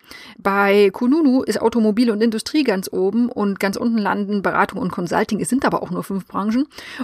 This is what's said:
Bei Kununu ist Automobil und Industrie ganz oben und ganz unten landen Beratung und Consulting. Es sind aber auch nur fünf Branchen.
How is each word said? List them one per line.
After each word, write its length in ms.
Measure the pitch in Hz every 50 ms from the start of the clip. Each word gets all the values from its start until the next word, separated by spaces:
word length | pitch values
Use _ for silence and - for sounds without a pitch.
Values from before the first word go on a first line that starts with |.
| _ - - - - - - -
Bei 540 | - 196 196 202 202 196 196 208 208 196
Kununu 500 | 190 - 247 240 269 330 320 269 247 262
ist 180 | 247 - 208 -
Automobil 520 | - 233 233 240 220 214 208 208 254 233
und 100 | 202 208
Industrie 420 | 226 240 220 220 - - - 311 294
ganz 260 | 247 196 190 185 -
oben 360 | - 185 185 196 202 233 240 240
und 320 | - - 208 202 196 185
ganz 160 | - 196 196
unten 220 | - - 240 233 226
landen 460 | 202 190 196 202 208 190 208 202 180
Beratung 360 | - - 170 190 - - 185
und 120 | - 180
Consulting. 480 | - - 180 165 - 170 214 - 220 180
Es 100 | 165 -
sind 160 | 233 269 -
aber 160 | 233 - -
auch 80 | - -
nur 140 | 175 175 175
fünf 240 | - 196 196 180 -
Branchen. 400 | - 190 196 214 220 247 294 - - - - - - -